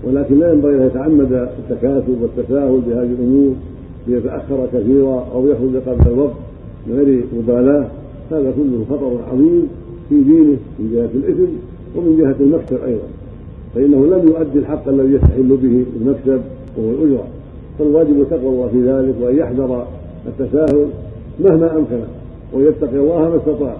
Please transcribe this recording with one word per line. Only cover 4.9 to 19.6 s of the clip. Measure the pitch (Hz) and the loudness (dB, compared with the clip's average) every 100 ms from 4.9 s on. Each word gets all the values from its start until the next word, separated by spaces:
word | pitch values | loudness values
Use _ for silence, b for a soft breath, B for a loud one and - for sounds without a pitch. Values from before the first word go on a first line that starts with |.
| 139 135 127 123 | 4 4 0 -4
أو | 120 135 | 0 0
يخرج | 127 131 127 127 | 2 0 -2 -4
قبل | 120 127 | 2 2
الوقت | 120 143 - - - - - 107 | 4 -2 -4 -16 -18 -18 -16 -6
من | 123 | 0
غير | 143 127 120 117 | 2 2 0 -4
مبالاة. | 113 120 127 147 123 - - - - | 0 2 4 2 0 -10 -16 -18 -6
هذا | 156 135 131 | -2 -2 0
كله | 143 120 107 | -2 -2 -4
خطر | 139 135 120 110 | -4 -4 -4 -4
عظيم | 127 156 - - - - - - | 2 4 4 0 -6 -16 -16 0
في | 147 | 2
دينه | 131 160 151 131 104 - | 6 6 6 4 -4 -8
من | 107 | -4
جهة | 117 117 127 | -2 -2 -2
الإثم | - - 180 - - - - - | -2 0 0 -2 -12 -18 -10 -4
ومن | 175 160 | 2 4
جهة | 143 127 | 4 4
المكسب | 139 160 - 131 131 | 2 2 -2 -6 -4
أيضًا، | 110 - - - - - - - 117 | -6 -6 -16 -16 -18 -18 -18 -8 0
فإنه | 143 139 147 | 4 6 6
لم | 185 165 | 6 4
يؤدي | 160 151 139 | 4 0 -2
الحق | 135 151 139 | -2 -4 0
الذي | 135 135 | 2 4
يستحل | 139 - 127 127 135 | 4 4 4 2 4
به | 127 123 123 - | 4 2 0 -2
المكسب | 123 139 131 131 113 - - 120 | -2 0 0 -2 -4 -14 -14 -6
وهو | 110 | -4
الأجرة. | 131 156 123 98 - - - - - | 0 2 0 -2 -14 -18 -18 -18 -4
فالواجب | 151 151 156 143 139 | 2 4 4 2 2
تقوى | - 131 | 0 0
الله | 127 123 | -2 0
في | 120 123 | 2 2
ذلك، | 135 131 117 | 2 0 0
وأن | 123 135 | 0 0
يحذر | - 127 | 0 -2